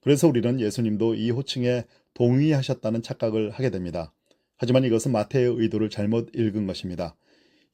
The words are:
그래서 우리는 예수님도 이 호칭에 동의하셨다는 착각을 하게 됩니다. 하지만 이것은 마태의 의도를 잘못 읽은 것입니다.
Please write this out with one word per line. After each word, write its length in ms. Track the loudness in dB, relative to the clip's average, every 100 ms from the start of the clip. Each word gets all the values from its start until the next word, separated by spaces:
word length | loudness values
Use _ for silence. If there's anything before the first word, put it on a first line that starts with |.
그래서 260 | 4 4 6
우리는 320 | 4 0 0
예수님도 560 | -2 0 -2 0 0 0
이 140 | -2
호칭에 540 | -2 -4 -4 -2 -2 -4 _ _
동의하셨다는 880 | 0 2 4 4 2 0 -4 -2 -4
착각을 500 | -6 -4 -2 -2 -4
하게 180 | -2 -4
됩니다. 440 | -4 -6 -6 -8 _ _ _ _ _
하지만 260 | 2 2
이것은 280 | 4 2 2
마태의 440 | -2 0 0 0 2
의도를 320 | 0 0 -2
잘못 400 | -2 -2 -2 -2 -2
읽은 320 | -2 -2 -4
것입니다. 480 | -6 -8 -8 -8 -10 _ _ _ _ _